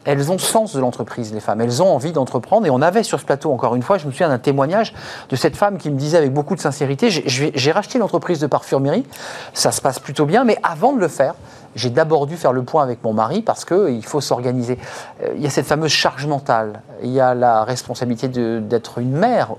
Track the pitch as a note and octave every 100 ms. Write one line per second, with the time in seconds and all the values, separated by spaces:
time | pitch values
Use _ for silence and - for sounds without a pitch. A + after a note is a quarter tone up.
0 | - C#3+ C#3+ F#3 - A3+ G#3+ C3+ B2+ -
1 | A2+ - G#2+ G#2+ A#2 G#2+ A#2+ A#2+ F#3+ C#3
2 | D3+ D3+ B2+ B2+ - G#3+ F3 B2+ E3 G#3+
3 | - D3 - C#3 D#3+ A#2+ A#2+ B2 A#2+ G3
4 | D3 B2+ E3+ A#2+ D3 C#3 C#3 G#3 A3 -
5 | - - - B2+ D#3+ - G3+ F#3+ D3+ C#3
6 | D3 E3+ C#3 C#3+ C#3+ F#3 D3+ C3 C#3 C#3
7 | A#3+ D#3 - B2+ D3+ C#3 C#3 F#3 G3+ B3+
8 | F#3 E3 - D#3+ D3 C#3 - C#3 C#3 F#3+
9 | - - - - - - B2 - C#3+ -
10 | - C#3+ D3 G#3+ B3 G3 E3+ D#3 A#3+ C4+
11 | E3 - C#3 - - - - B2 B2 B2+
12 | D#3 D#3 C#3+ C3+ C#3+ B2+ B2 D#3+ C3 A#2+
13 | A2+ A2 A2 G3 A3+ - - F3+ F3+ A#2
14 | - D3+ - B2 B2 B2+ A#2+ B2 - -
15 | - - - C#2 D3 D#3+ C3 D3+ D#3+ -
16 | E3+ C3+ D3 C#3 C3+ A#2 G#2+ G#2+ - A#2
17 | A#2+ C3 B2+ B2 B2 A2 A2 B2 - B2
18 | B2 A#2 C3 B2+ A2+ A#2 G#2+ A#2 - A#2+
19 | B2+ C#3+ A#3 G#3+ A2+